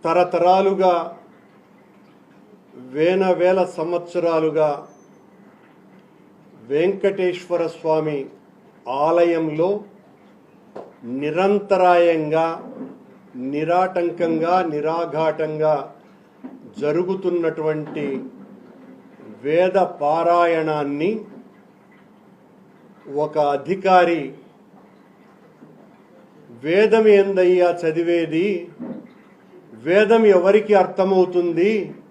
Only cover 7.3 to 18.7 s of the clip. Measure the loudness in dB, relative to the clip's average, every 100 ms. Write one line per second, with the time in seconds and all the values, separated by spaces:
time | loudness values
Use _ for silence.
7.3 | -4 -6 -4 -4 -6 -2 -2 -2 -6 -10
8.3 | -16 _ _ _ _ -8 -2 0 2 2
9.3 | 0 -2 -2 -2 -2 -8 -20 _ _ -20
10.3 | _ _ _ _ -20 -20 -18 -12 -8 -4
11.3 | 0 0 0 0 2 4 4 4 2 0
12.3 | 0 -2 -4 -12 -16 -16 -18 -20 -20 -20
13.3 | -12 -8 -6 0 0 0 -2 -4 -2 -2
14.3 | -2 0 0 0 -4 -4 -4 -4 -2 -2
15.3 | -2 -6 -2 0 0 -4 -18 -20 -20 _
16.3 | _ -20 -20 -20 -6 -2 -2 -2 -4 -4
17.3 | -2 -4 -2 -4 -4 -6 -8 -6 -8 -10
18.3 | -18 -20 -20 -20